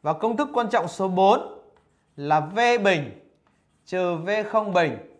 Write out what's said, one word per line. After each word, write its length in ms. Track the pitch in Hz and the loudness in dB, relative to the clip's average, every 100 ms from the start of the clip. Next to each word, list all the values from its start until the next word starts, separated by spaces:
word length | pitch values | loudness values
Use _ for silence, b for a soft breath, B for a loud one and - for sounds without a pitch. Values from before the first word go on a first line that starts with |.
Và 120 | 147 | -4
công 240 | 160 220 233 | -2 -2 -2
thức 120 | 285 | -2
quan 160 | 240 233 | -2 0
trọng 180 | 233 170 | 0 -2
số 200 | - 190 | -4 -4
bốn 560 | 185 190 233 - - _ _ _ _ _ - | 2 4 4 0 -16 _ _ _ _ _ -10
là 240 | 143 156 | 0 0
V 200 | 151 202 240 240 | 0 0 2 4
bình 360 | 196 175 131 98 _ _ _ _ _ _ _ | 2 0 -2 -12 _ _ _ _ _ _ _
trừ 300 | 185 180 170 | -2 -2 -2
V 140 | 170 214 208 | -2 -2 0
không 240 | 220 208 | -2 0
bình 240 | 180 160 120 - | 2 0 -2 -14